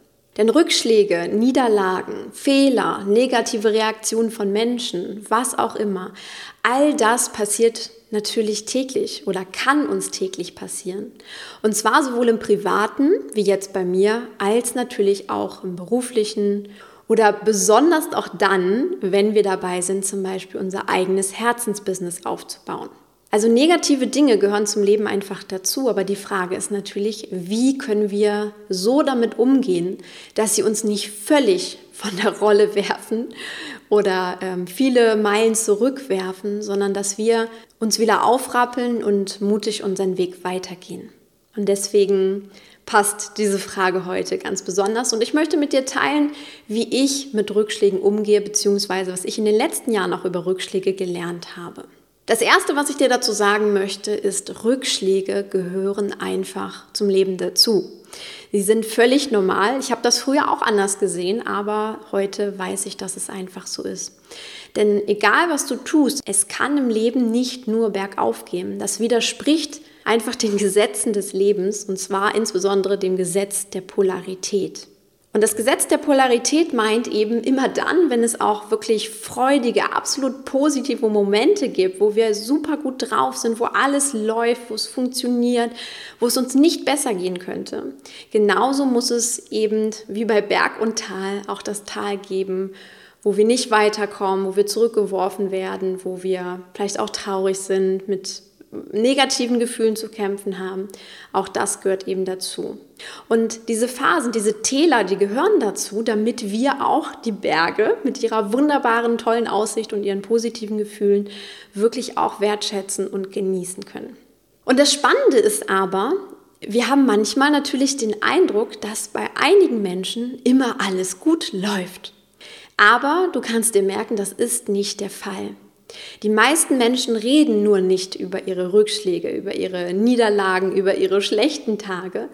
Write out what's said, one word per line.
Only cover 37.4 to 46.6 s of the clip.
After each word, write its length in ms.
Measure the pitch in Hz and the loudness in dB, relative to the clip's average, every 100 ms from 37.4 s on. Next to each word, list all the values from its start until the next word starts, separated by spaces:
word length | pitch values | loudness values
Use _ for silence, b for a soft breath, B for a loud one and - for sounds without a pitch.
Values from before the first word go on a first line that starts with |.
| 226 226 B _ | 0 -6 B _
uns 200 | 220 208 | -2 2
wieder 240 | 220 202 | 2 4
aufrappeln 800 | - 254 262 247 240 254 247 233 | 4 2 0 0 0 0 -2 -2
und 380 | 208 202 196 - | 0 0 0 -4
mutig 420 | 202 214 214 202 | 0 0 0 -4
unseren 340 | 202 185 190 185 | -4 -2 -2 0
Weg 280 | 180 - 185 | -4 -4 -8
weitergehen. 640 | 185 185 175 - 180 - - _ _ _ - | -6 -8 -14 -14 -14 -16 -20 _ _ _ -4
Und 80 | 196 | 0
deswegen 840 | 202 - 208 196 196 190 202 196 B B B - | 0 2 4 4 4 2 0 -8 B B B 0
passt 520 | 214 202 - - - | 2 2 -2 -10 -2
diese 220 | 208 196 | 0 0
Frage 460 | - 196 185 185 175 | -4 -2 0 0 -2
heute 320 | 185 180 190 | -4 -4 -4
ganz 240 | - 196 | -4 -6
besonders. 500 | - 180 202 226 247 | -4 -2 0 0 -2
Und 100 | 226 | 0
ich 120 | 226 | 0
möchte 240 | 302 311 320 | 0 0 0
mit 160 | 294 | 2
dir 120 | 269 262 | 0 0
teilen, 460 | - - 294 294 294 B B | -2 0 2 0 -2 B B